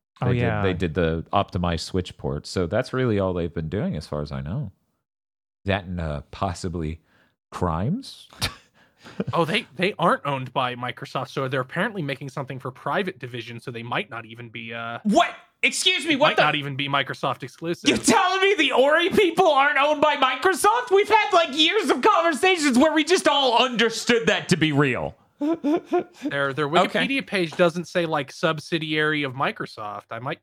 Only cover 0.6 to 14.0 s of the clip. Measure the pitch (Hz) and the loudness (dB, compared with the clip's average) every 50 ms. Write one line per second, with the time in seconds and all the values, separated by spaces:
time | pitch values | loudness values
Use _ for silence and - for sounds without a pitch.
0.6 | 101 95 90 82 92 85 73 92 85 80 82 82 80 - - 101 95 - - 92 | 0 0 0 0 -2 -2 0 0 0 0 0 -2 -4 0 0 0 0 0 -2 -2
1.6 | 87 87 85 80 - - - 92 85 - - - - 69 69 71 - - - 98 | 0 0 0 -2 -4 -4 -4 -4 -4 -4 -10 -8 -6 -6 -6 -6 -8 -6 -4 -2
2.6 | 90 82 98 110 131 - - 131 131 123 107 98 95 95 90 87 85 85 - 85 | -2 0 0 -2 -2 -2 -2 -2 0 2 2 2 0 0 0 -2 -4 -4 -4 -6
3.6 | 80 78 87 104 147 196 139 76 76 - - 73 73 71 69 67 67 73 95 143 | -6 -4 -4 -4 -4 -4 -6 -6 -8 -6 -6 -6 -6 -6 -8 -8 -8 -6 -6 -6
4.6 | 143 95 - _ _ _ _ _ _ _ _ _ _ _ _ _ _ _ _ _ | -6 -8 -12 _ _ _ _ _ _ _ _ _ _ _ _ _ _ _ _ _
5.6 | _ 98 95 101 87 92 90 87 82 78 73 71 71 - - - 98 95 87 - | _ -2 -2 -2 -2 -6 -6 -6 -4 -4 -4 -6 -8 -12 -8 -6 -4 -4 -4 -4
6.6 | - 92 80 90 80 78 80 - _ _ _ _ _ _ _ _ _ _ - - | -8 -6 -6 -4 -6 -6 -6 -8 _ _ _ _ _ _ _ _ _ _ -6 -4
7.6 | 90 87 80 82 95 123 180 262 269 - - - - _ - - - - - - | -2 -2 0 -2 -2 -2 -2 -4 -6 -12 -18 -20 -20 _ -12 -10 -8 -8 -8 -12
8.6 | _ _ _ _ _ _ _ _ _ - - - - - - 160 170 147 160 233 | _ _ _ _ _ _ _ _ _ -20 -10 -8 -6 -4 0 0 0 0 0 -4
9.6 | - - - - 175 196 208 - 156 185 254 240 - 143 143 131 131 127 - 147 | -4 -6 -6 -2 -2 -2 -2 0 0 0 0 0 -2 -6 -4 -4 -6 -4 -4 -2
10.6 | 127 123 127 123 123 123 120 - 135 - - 147 131 - - 139 135 131 131 135 | -2 -2 -4 -6 -8 -10 -10 -10 -14 -8 -6 -8 -8 -6 -6 -6 -4 -2 -2 -4
11.6 | 127 131 - 165 190 240 196 202 151 139 139 - 147 135 - 156 139 127 139 127 | -4 -4 -4 -4 -4 -4 -4 -6 -6 -6 -6 -8 -10 -12 -10 -10 -10 -10 -10 -10
12.6 | - 131 - - - 143 147 180 202 180 - - - 123 120 120 110 117 120 117 | -10 -12 -12 -8 -6 -4 -2 -2 -2 -4 -8 -10 -14 -12 -12 -12 -12 -12 -14 -14
13.6 | - - 120 117 117 120 123 151 | -14 -12 -12 -12 -10 -6 -6 -6